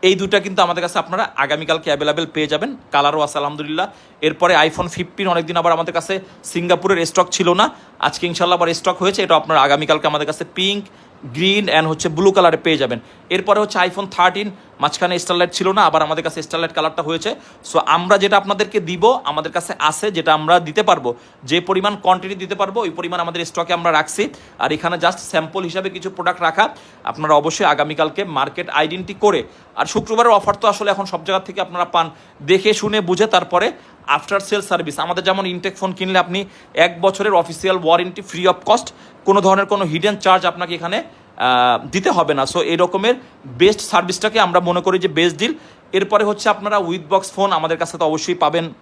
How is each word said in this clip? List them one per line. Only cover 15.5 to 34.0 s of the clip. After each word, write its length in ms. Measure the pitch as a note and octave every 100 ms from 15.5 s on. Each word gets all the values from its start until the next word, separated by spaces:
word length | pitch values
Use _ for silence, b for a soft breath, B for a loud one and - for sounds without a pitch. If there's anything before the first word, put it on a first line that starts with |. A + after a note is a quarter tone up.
ছিল 200 | - F#3
না, 100 | G3
আবার 200 | F3 D#3+
আমাদের 220 | D3+ D#3+
কাছে 180 | D#3+ D#3
স্টারলাইট 320 | D#3 E3 E3
কালারটা 300 | E3 D#3 D#3
হয়েছে। 320 | D3+ E3 G#3 C4+ B B -
So, 60 | - -
আমরা 320 | D#3+ F3+ G3+
যেটা 200 | G3 G3+
আপনাদেরকে 420 | G3 G3 G3+ -
দিব, 400 | E3 F3+ G#3+ B3+
আমাদের 280 | - D3+ D#3
কাছে 220 | F3 E3+ E3+
আছে, 320 | D3+ D#3+ G#3+
যেটা 220 | F3 D#3+
আমরা 260 | D#3 D3+ F3+
দিতে 240 | D#3+ D3+
পারবো, 320 | G#3 E3+ B2 A#2+ B B
যে 180 | B2+ E3
পরিমাণ 340 | F3 F#3+ G3+ G3+
কোয়ান্টিটি 400 | F#3 F#3 F#3+ G3
দিতে 200 | F#3 G3
পারবো, 260 | G3 G3+
ওই 80 | G3+
পরিমাণ 300 | D#3+ F3 F3
আমাদের 260 | E3+ E3+ E3
স্টকে 280 | - E3+
আমরা 180 | F3 E3+
রাখছি। 380 | D#3 D#3 - G#3+ B B B
আর 120 | C3
এখানে 260 | D3+ E3+ E3+
just 200 | E3+ F#3
স্যাম্পল 460 | - E3 D#3+ F#3+
হিসাবে 260 | F3+ F3 F#3+
কিছু 200 | F3+ F#3
প্রোডাক্ট 320 | F#3 E3+ F3
রাখা, 280 | E3+ F3 E3+ - B B
আপনারা 300 | - - D3+
অবশ্যই 320 | D3+ D3+ D#3 F#3
আগামীকালকে 580 | D3 D3 D3+ D#3 E3
মার্কেট 460 | G3 C#3+ C#3 D#3 F3
আইডেন্টি 440 | D3 D#3 F3+ F3+
করে। 300 | G3 G#3 E3+ G#2+ B B -
আর 100 | C3+
শুক্রবারের 460 | G#3+ - A3 A#3+
অফার 240 | G#3 - G3
তো 120 | A3
আসলে 240 | G3+ G#3
এখন 140 | F#3 F#3+
সব 200 | E3+ E3
জায়গা 200 | F#3+ F#3+
থেকে 160 | F#3+
আপনারা 240 | F3+ F3 F3
পান, 240 | E3+ D#3+ B B B
দেখে 320 | D3 F#3 G3+
শুনে 280 | G#3 G#3 G#3+
বুঝে। 260 | F3 F3+ A3
তারপরে 440 | F3+ - F3 G#3+ - B B